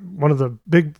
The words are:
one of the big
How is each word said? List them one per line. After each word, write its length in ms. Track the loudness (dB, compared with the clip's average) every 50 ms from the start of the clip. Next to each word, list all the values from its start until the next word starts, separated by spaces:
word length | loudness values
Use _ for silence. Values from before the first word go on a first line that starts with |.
| -18 -16 -6
one 140 | -2 0 2
of 80 | 2 2
the 200 | 0 -4 -4 -10 _ 2
big 260 | 2 2 2 2 -6 -14